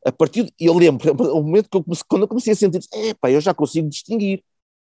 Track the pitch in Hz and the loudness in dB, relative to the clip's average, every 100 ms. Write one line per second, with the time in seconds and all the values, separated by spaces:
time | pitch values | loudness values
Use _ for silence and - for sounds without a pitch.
0 | - - 160 208 226 _ 165 170 170 135 | -6 0 -2 0 -6 _ 2 4 4 4
1 | 151 139 170 156 151 180 208 196 170 170 | 0 0 0 0 0 0 0 -4 -4 -8
2 | - 196 202 226 233 214 202 160 - 214 | -2 -2 0 -2 -2 0 0 -2 -8 -8
3 | 220 - 127 139 160 175 147 160 160 143 | -6 -2 2 2 2 0 -2 -2 -4 -8
4 | - 220 202 190 _ _ _ _ | -8 -4 -2 -4 _ _ _ _